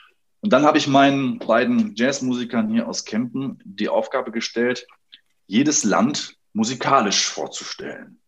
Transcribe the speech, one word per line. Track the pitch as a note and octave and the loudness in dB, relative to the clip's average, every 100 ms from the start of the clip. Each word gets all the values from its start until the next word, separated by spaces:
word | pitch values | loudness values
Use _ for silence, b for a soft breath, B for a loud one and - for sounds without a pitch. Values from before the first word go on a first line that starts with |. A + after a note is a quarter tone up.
| B B _ _ | B B _ _
Und | G#2 | 2
dann | B2+ | 4
habe | D3+ D#3 | 6 4
ich | D3 | 4
meinen | C3+ C#3 C#3 B2+ A2+ | 6 6 4 0 -2
beiden | - A2+ A#2+ A#2+ G#2 | 0 2 4 2 0
Jazzmusikern | G2+ B2+ C3+ B2+ B2 A#2+ A#2+ G#2+ | 0 -2 0 -2 -4 -4 -2 0
hier | A2+ - | 0 -2
aus | F#2+ | -6
Kempten | - G#2+ B2 C3+ C3+ - | -6 -4 -4 -4 -8 -8
die | - G2 G#2+ | -12 -6 -2
Aufgabe | G#2 A2 C3 A#2+ | -2 -2 -4 -6
gestellt, | A2+ - A#2 A#2+ B2 - _ _ B _ _ - | -6 -6 -2 -2 -2 -8 _ _ B _ _ -2
jedes | G#2 C#3+ C#3+ | 0 2 2
Land | G2+ F2 B2 C#3+ - - _ | 2 2 2 0 -8 -14 _
musikalisch | G#2+ A2 C3 C3+ C3+ G2+ - - | -4 -4 -2 2 2 2 0 -2
vorzustellen. | - C#2+ - C#2 - D2 - - - | -4 -10 -10 -12 -12 -12 -14 -18 -20